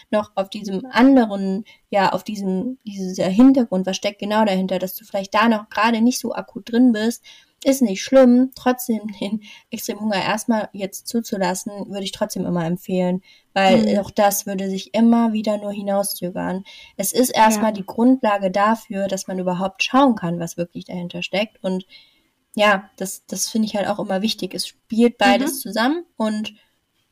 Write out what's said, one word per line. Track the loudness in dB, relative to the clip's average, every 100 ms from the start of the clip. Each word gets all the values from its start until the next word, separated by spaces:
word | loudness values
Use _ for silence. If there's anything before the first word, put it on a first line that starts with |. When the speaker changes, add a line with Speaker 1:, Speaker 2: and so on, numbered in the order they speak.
| -4
Speaker 1:
noch | -4 -4 -6
auf | -6
diesem | -8 -8 -8 -2
anderen, | 4 6 6 4 -2 -2 -4 -6 _ -4
ja, | 0 0
auf | 0
diesem, | -6 -6 -2 -2 -4 -8
dieser | -12 -8 -8 -2 0
Hintergrund, | 6 6 6 2 -2 -2
was | -4
steckt | -6 -6
genau | -2 2
dahinter, | 2 2 0 -2
dass | -4
du | -10
vielleicht | -8 -8 -2
da | 2 2
noch | 2 -2
gerade | 0 0 2
nicht | 2 0
so | -6
akut | -8 -10 -14 -4
drin | 4 4
bist, | 4 0 -4 -12 -20 _ _
ist | 0 2
nicht | 2 -2
schlimm. | 2 6 8 6 4
Trotzdem | 0 -2 -2 -2 -4 -6 -8
den | -6 -6 -10 -20 -14
extremen | -12 -8 -6
Hunger | -2 -2
erstmal | -2 -2 0 -2 -2
jetzt | -8 -8 -10 -6
zuzulassen, | -6 -4 -4 -2 -4 -8 -10 -10
würde | -8
ich | -8
trotzdem | -6 -6 -4 -4
immer | -2
empfehlen, | -2 -4 -4 -2 0 -2 _ _ _
weil | 2 4 4
Speaker 2:
Mhm. | 4 0
Speaker 1:
auch | -2
das | 2 2 2 -6
würde | -6 -4
sich | -6 -4
immer | 2 4 4 2
wieder | 0 -2 -4
nur | -6
hinauszögern. | -8 -2 -2 -2 -6 -8 -6 -6 -6 -10 -20 -18 -8
Es | -2
ist | 0 2
erstmal | 4 4 4 0
Speaker 2:
Ja. |
Speaker 1:
die | -2 -6
Grundlage | 2 4 4 2 0 0
dafür, | 2 2 0 -4 -6 -4
dass | -4 -6
man | -4
überhaupt | -4 -2 -4 -4
schauen | 0 4 4
kann, | 2 -2 -4
was | -6 -6
wirklich | -8 -8 -12
dahinter | -10 -8 -10
steckt. | -6 -4 -4 _
Und | -6 -6 -8 -20 _ _ _ _ _
ja, | 2 2 2 -2 -10
das, | -10 -10 -12
das | -8 -4
finde | -2 -2
ich | -2
halt | -2
auch | -4
immer | -4 -2
wichtig. | -2 -4 -8
Es | -8 -10
spielt | _ -4 2 2 4
beides | 2 2 0
Speaker 2:
Mhm. | -4
Speaker 1:
zusammen | -6 -2 -2 -2 -6 -6
und | -4 -4 -8 -12 _ _ _ _ _